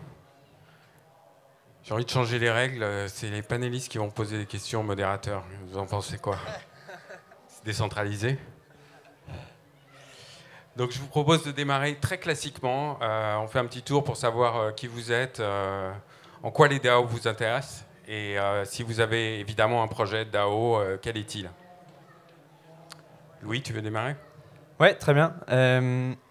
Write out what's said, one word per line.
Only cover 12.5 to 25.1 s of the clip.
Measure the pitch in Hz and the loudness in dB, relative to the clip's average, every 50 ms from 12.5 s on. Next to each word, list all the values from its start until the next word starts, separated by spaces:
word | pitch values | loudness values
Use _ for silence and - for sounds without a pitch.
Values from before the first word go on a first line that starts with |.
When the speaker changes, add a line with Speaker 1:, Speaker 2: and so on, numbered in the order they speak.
| - - - 123 127 139 147 151 139 135 | -8 -4 -2 0 0 0 -2 -4 -4 -2
Speaker 1:
Euh, | 123 110 110 110 110 107 104 | -2 0 0 0 0 0 0
on | 107 110 | 0 -2
fait | 110 - 131 | 0 0 0
un | 120 | 0
petit | 117 120 123 | 0 -4 -10
tour | - - 143 143 139 | -4 0 2 2 2
pour | 135 113 - | 2 -2 0
savoir, | 131 120 113 120 123 117 113 120 | 0 0 2 4 4 4 4 2
euh, | 107 107 | 0 -2
qui | 107 - 123 | -2 -4 -8
vous | 120 117 120 113 117 117 | -10 -8 -10 -2 0 0
êtes, | 120 131 127 - - | 0 0 -2 -4 -4
euh, | 110 101 101 101 98 95 98 98 95 95 98 104 - - - - - - - - - | -2 -2 0 0 -2 -2 -2 -2 -4 -6 -6 -10 -12 -16 -20 -20 -20 -20 -20 -10 -8
en | 113 | -2
quoi | - - 151 143 | 6 6 6 6
les | 139 135 | 6 4
dao | 123 127 120 123 123 | 4 6 6 6 4
vous | 117 113 117 - | 2 -2 -2 -2
intéressent, | 117 107 107 117 110 120 139 139 - - - - - - - - | -2 -2 0 0 0 0 -2 -4 -8 -12 -16 -18 -20 -20 -20 -12
et, | 110 110 107 104 101 101 101 | -10 -8 -6 -6 -4 -2 0
euh, | 101 101 101 101 98 | 0 2 0 0 -2
si | 98 - - 120 | -4 -6 -6 -6
vous | 113 113 110 | -4 0 2
avez | 113 107 113 117 113 110 110 104 | 2 2 2 0 0 -2 -2 -4
évidemment | 101 104 107 107 110 113 120 117 113 | -6 -4 2 2 4 4 4 2 2
un | 110 | 0
projet | 110 - 110 95 107 110 110 | 0 -2 -2 0 0 -2 -2
dao, | 110 98 101 104 104 104 110 117 120 117 | -2 0 0 2 2 2 2 2 2 2
euh, | 107 101 95 95 95 | 2 2 0 -2 -2
quel | - 117 110 | -4 -4 -4
est-il ? | 110 104 - - 104 92 87 85 - - - - - - - - - - - - - - - - - - - - - - 160 160 - - - - - - - - - - - - - | -4 -6 -6 -8 -8 -8 -10 -12 -16 -20 -20 -20 -20 -20 -20 -20 -20 -20 -20 -20 -20 -20 -20 -20 -20 -20 -20 -20 -20 -20 -20 -20 -20 -20 -20 -20 -20 -20 -20 -20 -20 -20 -20 -20 -14
Louis, | 104 104 113 131 135 | -6 -4 -4 -4 -4
tu | - 110 | -4 -6
veux | 110 | -4
démarrer ? | 107 107 107 110 117 131 147 143 - - - - - - - - - - - - | -4 -2 -2 -2 -2 -2 -4 -6 -10 -18 -20 -20 -20 -20 -20 -20 -20 -20 4 6
Speaker 2:
Ouais, | 156 196 190 | 8 8 8
très | - - - | 6 4 4